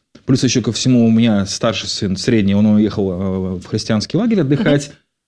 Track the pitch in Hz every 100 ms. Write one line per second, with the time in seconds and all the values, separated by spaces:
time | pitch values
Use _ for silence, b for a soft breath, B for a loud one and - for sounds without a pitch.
0 | _ _ - 135 127 123 110 107 127 123
1 | 117 113 117 104 95 - 117 - - -
2 | 101 92 - 113 98 101 107 107 107 110
3 | 95 90 95 95 92 92 - 110 - 110
4 | - 160 233 214 135 143 175 147 143 -
5 | _ _